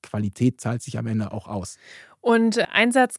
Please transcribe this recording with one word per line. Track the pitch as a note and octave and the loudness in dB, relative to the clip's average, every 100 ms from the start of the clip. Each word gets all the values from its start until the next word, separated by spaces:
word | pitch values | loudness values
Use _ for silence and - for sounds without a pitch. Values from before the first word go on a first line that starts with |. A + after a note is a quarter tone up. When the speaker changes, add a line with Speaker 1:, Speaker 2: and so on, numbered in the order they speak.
Speaker 1:
Qualität | - G#2+ G2+ - B2 - | -10 -6 -6 0 -2 0
zahlt | A2 A#2+ | -4 -6
sich | - A#2 | -6 -8
am | A#2 | -4
Ende | A2 G#2 | -4 -4
auch | G#2+ - | -8 -8
aus. | G#2 F2 - - - - _ | -8 -10 -14 -20 -20 -20 _
Speaker 2:
Und | A#3+ A#3 A3+ A3+ - | 2 4 4 0 0
Einsatz | - A#3 B3+ B3 | 2 4 4 2